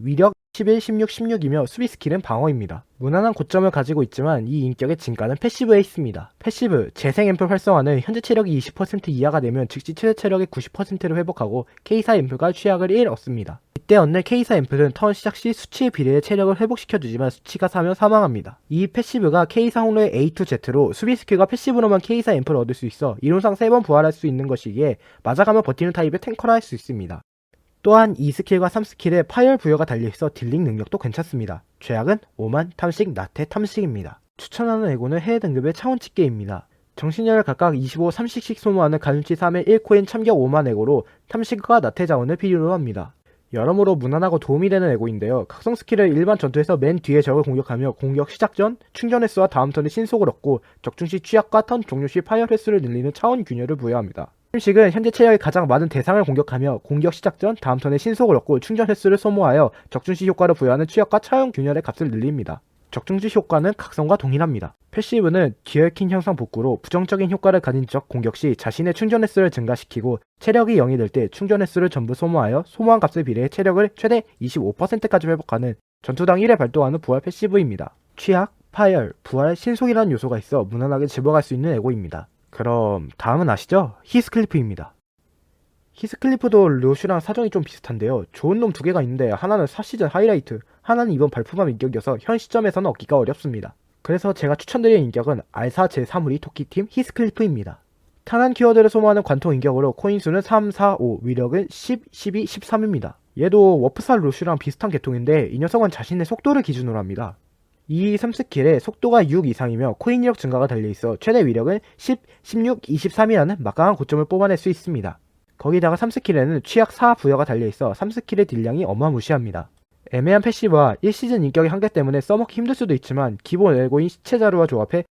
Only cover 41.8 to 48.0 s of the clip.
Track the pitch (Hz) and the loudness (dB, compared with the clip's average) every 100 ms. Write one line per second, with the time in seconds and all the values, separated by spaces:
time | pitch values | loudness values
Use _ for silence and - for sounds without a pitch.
41.8 | 120 - 175 139 123 175 196 175 160 180 | 2 -2 -2 0 0 -2 0 0 0 -2
42.8 | 127 101 85 _ _ _ _ 120 123 196 | -4 -6 -10 _ _ _ _ -4 0 2
43.8 | 202 170 127 151 185 165 - 139 190 190 | 2 2 0 -2 0 -2 0 0 2 2
44.8 | 175 117 117 110 104 127 - - 226 233 | 2 0 -2 -4 -2 -2 -4 -8 -6 -6
45.8 | - 214 190 147 175 214 139 139 151 165 | -2 2 4 4 2 0 0 0 0 2
46.8 | 139 175 - 147 147 139 147 127 131 120 | 0 0 2 2 2 2 0 -2 -4 -4
47.8 | 135 - | -4 -4